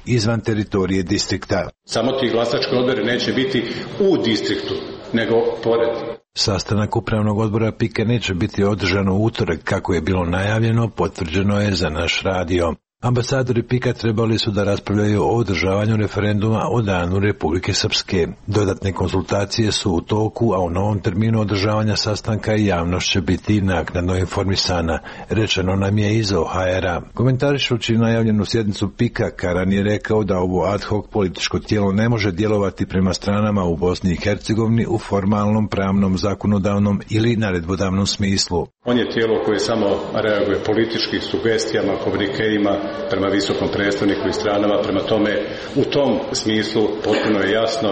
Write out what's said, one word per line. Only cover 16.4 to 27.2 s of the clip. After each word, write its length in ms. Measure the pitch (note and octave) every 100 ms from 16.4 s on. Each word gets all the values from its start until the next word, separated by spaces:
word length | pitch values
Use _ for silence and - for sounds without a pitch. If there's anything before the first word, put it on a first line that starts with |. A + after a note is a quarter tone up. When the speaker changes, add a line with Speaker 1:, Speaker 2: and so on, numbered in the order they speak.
| A2 G#2+ D#2
Speaker 1:
o 120 | A2+
Danu 360 | G2+ F2+ F2 G2
Republike 560 | G2+ - D#2 F2+ -
Srpske. 520 | F#2+ - - - F#2+ E2+ - -
Dodatne 460 | G#2 G2 F#2 G2
konsultacije 800 | F2 F#2 F#2+ F2+ G2+ G2+ - G#2+
su 200 | - G#2
u 80 | E2+
toku, 520 | - G#2+ G#2+ - A#2
a 40 | F#2
u 120 | F2
novom 280 | F2 G2+ G2+
terminu 420 | G#2+ F#2 A2 A2
održavanja 560 | G#2 G#2 G#2 G#2+ G#2+ G2
sastanka 560 | A2 G2+ - G#2 -
javnost 580 | G#2+ G#2 F2 E2+ F2+ -
će 80 | G2
biti 400 | F2 F2 - G#2+
naknadno 560 | G2 F2 D#2+ F#2 F2+ F#2
informisana, 840 | F2+ G#2 F#2+ F2+ - F2+ E2 D2 - - -
rečeno 480 | G2+ G#2 - F#2 G2
nam 220 | G2 G#2+
je 200 | G#2 A2
iz 140 | G2+
O 120 | F#2
H 200 | D#2 F#2
R-a. 360 | F#2 F#2 F2+ E2+ -
Komentarišući 840 | -